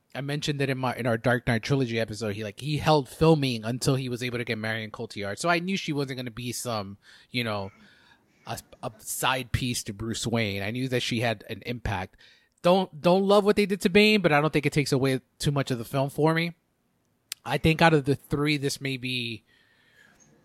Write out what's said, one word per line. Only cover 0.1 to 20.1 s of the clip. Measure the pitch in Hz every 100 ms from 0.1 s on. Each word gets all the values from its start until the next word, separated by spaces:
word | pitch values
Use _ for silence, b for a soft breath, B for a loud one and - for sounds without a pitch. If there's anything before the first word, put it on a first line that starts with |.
I | 127
mentioned | 139 147 156 139
that | 135
in | 131
my, | 127 120
in | 120
our | 113
Dark | 123 120 -
Knight | 113
trilogy | - 139 120 113
episode, | 107 107 110
he, | 101
like, | 107 -
he | 135 147
held | 165 156 127
filming | - 160 156 135 113
until | 110 123 147
he | 131 127
was | 120
able | 123 120
to |
get | 120 110
Marion | 110 110 107
Cotillard. | - 113 107 98 -
So | 170
I | 175
knew | 180 196
she | -
wasn't | 143 135 127
gonna | 123
be | 110 120
some, | - 123 107 98 101 b b b
you | 120
know, | 117 104 98 b b b b b _ _
a, | 120 117 - -
a | 123 -
side | - - 131 131 123
piece | - 123 117
to | -
Bruce | 101 113 104 117
Wayne. | 117 104 98
I | 98
knew | 127 131
that | 123
she | - 120
had | 117 107 -
an | 101
impact. | - 120 - 95 95 _ b b b b
Don't, | 170 190 185 151
don't | 170 190
love | 196 208
what | 202
they | 208 202
did | 202
to | 196
Bane, | 202 214 214
but | 175
I | 147
don't | 151
think | 156 143
it |
takes | 156 135
away | 135 135 131 _ _
too | 156
much | 143 131
of | 120
the |
film | 113 139 139
for | - 156
me. | 160 170 - _ _ _ _ _ _ _ -
I | - 135
think | 165 156
out | 165
of | 156
the | 135 131
three, | - 143 147 147
this | 135 -
may | 139 131
be, | 127 127 117 110 b b b b b b b